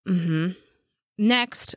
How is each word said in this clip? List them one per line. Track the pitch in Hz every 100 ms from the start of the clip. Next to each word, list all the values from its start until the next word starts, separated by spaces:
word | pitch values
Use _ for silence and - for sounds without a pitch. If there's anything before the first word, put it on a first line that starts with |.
| -
Mm-hmm. | 180 165 160 175 185 _ _ _ _ _ -
Next, | 214 247 247 - -